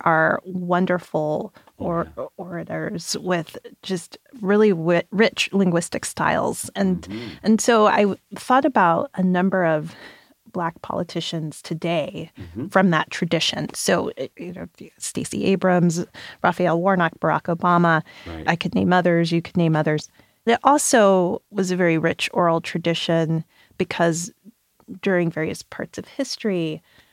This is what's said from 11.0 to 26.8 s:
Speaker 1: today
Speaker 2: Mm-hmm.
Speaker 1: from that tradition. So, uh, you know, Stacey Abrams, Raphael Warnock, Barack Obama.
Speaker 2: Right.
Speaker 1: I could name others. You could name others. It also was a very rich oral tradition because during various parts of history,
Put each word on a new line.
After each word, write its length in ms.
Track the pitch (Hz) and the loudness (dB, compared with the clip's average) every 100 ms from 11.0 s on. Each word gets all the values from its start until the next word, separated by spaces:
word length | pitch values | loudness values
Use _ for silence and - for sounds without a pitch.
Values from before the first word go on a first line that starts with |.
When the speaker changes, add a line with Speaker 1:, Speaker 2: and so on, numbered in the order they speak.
| 170 170 - 165 151 - | -6 -6 -6 -6 -8 -10
Speaker 1:
today 680 | - 165 170 170 143 202 - - | -10 -6 -4 -2 -4 -8 -14 -16
Speaker 2:
Mm-hmm. 280 | 87 92 165 | -14 -10 -2
Speaker 1:
from 200 | 196 185 | 2 4
that 200 | 160 - | 2 -2
tradition. 580 | - 170 165 - - 151 | -4 -2 0 -2 -4 -6
So, 360 | - - 175 147 - | -4 0 0 -2 -6
uh, 100 | 131 - | -10 -10
you 160 | 175 | -14
know, 120 | 180 175 - - - | -12 -16 -18 -20 -14
Stacey 480 | - - - - 196 | -10 -8 -6 -2 0
Abrams, 600 | 190 185 180 170 165 - - - - | 2 2 4 4 0 -6 -12 -20 -4
Raphael 380 | 180 170 180 170 | -2 0 0 2
Warnock, 380 | 185 185 165 - | 2 2 0 -2
Barack 340 | 165 156 - | -2 0 -2
Obama. 480 | 170 180 175 170 156 - - - | -2 2 4 4 2 -2 -14 -12
Speaker 2:
Right. 180 | 160 156 | -6 -2
Speaker 1:
I 100 | 170 | -2
could 180 | 175 | -2
name 160 | - 190 | 0 2
others. 400 | 180 175 170 165 | 4 4 2 2
You 100 | 170 | 0
could 160 | - 180 | -2 0
name 180 | 165 156 | 2 2
others. 320 | 156 151 - _ _ _ 226 | 0 -2 -4 _ _ _ -2
It 120 | 233 | 2
also 800 | 277 285 - 240 202 185 175 202 _ | 4 4 4 6 6 6 2 -2 _
was 200 | 202 185 | -4 -2
a 60 | 180 | 2
very 220 | 175 160 | 2 2
rich 320 | 165 - - | 0 -2 -4
oral 300 | - 175 165 | 0 2 2
tradition 840 | - 170 170 165 - 165 156 160 - _ _ - | -2 -4 -2 -2 0 0 2 -2 -4 _ _ -6
because 540 | 185 - 170 165 175 - 196 - _ _ - 190 | -4 0 0 0 -6 -14 -20 -20 _ _ -20 -6
during 280 | 196 180 170 | 0 0 0
various 320 | 156 160 - | -2 -4 -6
parts 360 | - - 170 - | -12 -12 -10 -10
of 80 | - | -10
history, 720 | - 262 - 220 180 160 160 | -8 -8 -4 -2 -2 -2 -6